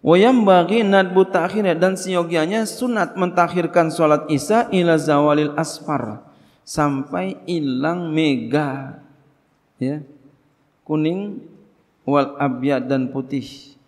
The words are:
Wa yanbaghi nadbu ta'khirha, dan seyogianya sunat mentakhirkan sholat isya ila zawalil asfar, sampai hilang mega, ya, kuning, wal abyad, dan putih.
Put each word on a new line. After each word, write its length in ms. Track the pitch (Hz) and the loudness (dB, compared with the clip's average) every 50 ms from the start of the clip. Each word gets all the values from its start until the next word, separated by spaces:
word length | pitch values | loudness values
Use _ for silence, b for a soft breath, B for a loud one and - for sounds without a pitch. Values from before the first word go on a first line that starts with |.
| - | 4
Wa 120 | 131 170 180 | 4 4 6
yanbaghi 640 | 202 240 262 247 214 196 190 180 170 165 208 233 220 | 6 6 6 4 6 6 6 6 4 4 2 0 2
nadbu 440 | 196 196 196 190 180 180 185 190 | 4 4 2 2 4 4 2 2
ta'khirha, 480 | 190 185 180 165 185 190 214 208 185 165 | 4 2 -2 -2 0 -2 -2 0 0 2
dan 200 | 165 180 185 190 | 2 2 0 0
seyogianya 720 | 185 - 185 185 175 170 165 170 160 156 165 202 226 220 | -2 -6 -4 -2 -2 -2 0 0 0 0 0 0 -2 -4
sunat 480 | 214 - - 247 247 240 214 175 170 - | -4 -6 -6 -4 -4 -2 -2 -2 -4 -2
mentakhirkan 760 | 190 185 180 180 180 170 160 160 180 170 165 - 175 165 160 | -4 -4 0 2 0 0 0 0 -2 -2 2 2 2 2 2
sholat 360 | 160 - 165 151 151 147 - | 0 0 2 4 4 2 2
isya 400 | - 156 135 - - 214 233 240 - | -2 -4 -4 0 0 0 0 2 2
ila 280 | - 185 175 170 165 156 | 0 2 4 4 2 2
zawalil 560 | 147 151 147 143 147 147 147 151 151 147 147 | 2 2 2 4 4 4 2 2 0 -2 -2
asfar, 680 | 160 160 - - - - - 151 139 123 107 107 107 - b b b b b b b b | -4 -6 -6 -8 -12 -8 -6 -6 -4 -4 -8 -10 -14 -16 b b b b b b b b
sampai 720 | - - 165 147 143 143 135 135 - 175 175 185 190 185 - - | -10 -2 -2 0 0 0 -4 -6 -6 -6 -6 -6 -6 -8 -10 -8
hilang 640 | - 175 165 151 139 127 127 139 160 170 180 175 160 | -6 -4 -4 -2 -2 -4 -2 -2 -2 -4 -4 -6 -4
mega, 880 | 151 156 160 151 139 123 113 113 127 147 151 139 131 139 135 135 - - - _ _ _ _ _ _ _ _ _ _ _ _ _ _ _ | -2 0 0 0 0 -2 -2 -2 -2 -2 -2 -2 -6 -8 -10 -14 -16 -20 -20 _ _ _ _ _ _ _ _ _ _ _ _ _ _ _
ya, 240 | 131 131 147 151 147 131 - _ _ - _ _ _ _ _ _ _ _ _ _ _ | -6 -4 -4 -6 -10 -14 -20 _ _ -20 _ _ _ _ _ _ _ _ _ _ _
kuning, 560 | - 156 156 156 156 175 190 202 208 208 - - - - - - _ _ _ _ _ _ _ _ | -4 -2 0 0 -2 -2 -4 -6 -8 -10 -14 -16 -20 -20 -20 -20 _ _ _ _ _ _ _ _
wal 320 | - 139 143 139 139 - | 0 0 0 0 0 -2
abyad, 520 | - 143 139 127 123 127 143 143 127 123 | -4 -2 -2 -2 -2 -2 -2 0 -2 -2
dan 200 | - 139 131 131 120 | -2 -2 -2 -2 -4
putih. 360 | - 135 131 131 139 135 117 - - - - - _ _ _ | -6 -8 -8 -6 -8 -8 -8 -10 -18 -20 -20 -20 _ _ _